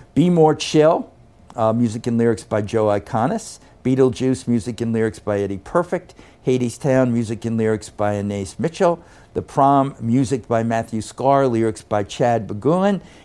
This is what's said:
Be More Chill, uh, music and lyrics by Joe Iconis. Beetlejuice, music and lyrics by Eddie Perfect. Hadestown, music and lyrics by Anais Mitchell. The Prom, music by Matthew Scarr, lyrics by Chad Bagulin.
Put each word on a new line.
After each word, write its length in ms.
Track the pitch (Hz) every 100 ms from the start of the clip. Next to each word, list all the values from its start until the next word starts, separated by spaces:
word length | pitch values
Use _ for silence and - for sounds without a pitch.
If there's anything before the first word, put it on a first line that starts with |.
| -
Be 160 | 139 180
More 240 | 170 156
Chill, 580 | - - 156 151 196 - - - _ - 120
uh, 180 | 110
music 320 | 117 117 117 120
and 140 | 117
lyrics 240 | 117 110
by 180 | - 110
Joe 240 | 104 113 107
Iconis. 720 | 101 - 110 131 220 - - - _
Beetlejuice, 640 | 127 131 131 - 131 127 -
music 340 | 120 123 107
and 120 | 117
lyrics 240 | 113 110 -
by 220 | 107 101
Eddie 180 | 98 95
Perfect. 560 | - 175 170 175 - - - _ 139
Hadestown, 680 | 127 120 - 143 131 127
music 320 | 117 110 113
and 140 | 113 113
lyrics 320 | 110 107 -
by 280 | - 104 104
Anais 320 | 101 101 95 -
Mitchell. 440 | 165 170 175 165 - - -
The 80 | -
Prom, 540 | - - 139 139 139 -
music 480 | 113 123 117 135 -
by 160 | 113
Matthew 380 | 117 113 113 110
Scarr, 460 | - - 131 139 135
lyrics 340 | 113 113 -
by 220 | - 104
Chad 440 | 101 - 123 117 98
Bagulin. 540 | 104 131 180 196 185 - -